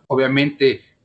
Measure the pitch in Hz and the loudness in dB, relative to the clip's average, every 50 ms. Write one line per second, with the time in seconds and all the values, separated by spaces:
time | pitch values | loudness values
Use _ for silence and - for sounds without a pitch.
0 | _ - 127 131 131 131 135 139 143 147 143 - 139 131 110 - - _ _ _ | _ -4 -2 -2 0 0 0 0 0 -2 0 0 0 0 0 -2 -8 _ _ _